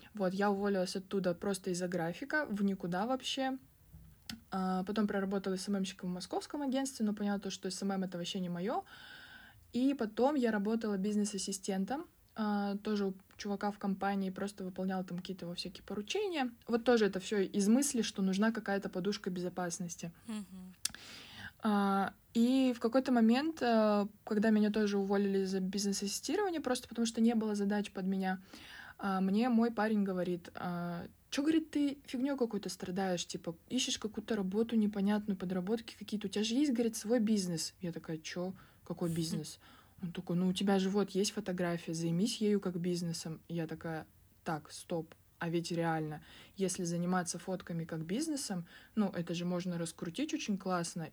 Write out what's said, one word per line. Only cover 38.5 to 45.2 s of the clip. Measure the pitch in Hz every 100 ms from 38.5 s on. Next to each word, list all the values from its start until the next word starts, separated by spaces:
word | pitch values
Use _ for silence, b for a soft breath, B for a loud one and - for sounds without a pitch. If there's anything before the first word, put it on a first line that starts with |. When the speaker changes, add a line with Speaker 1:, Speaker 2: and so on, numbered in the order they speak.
| 185 B B
Speaker 1:
Какой | - 170 170
Speaker 2:
Хм. |
Speaker 1:
бизнес?» | 165 165 160 151 - B B B B
Он | 170
такой: | 175 180 175
«Ну, | 185
у |
тебя | 185 202 196
же | 190
вот | 202 196
есть | 185 208
фотография, | 214 196 180 175 170 -
займись | 165 165 170 233 -
ею | 208 202
как | 196 180
бизнесом». | 180 175 175 165 165 156 -
И |
я | 170 156
такая: | 160 170 156 - - - _
«Так, | - 160 -
стоп, | - - 170 160 -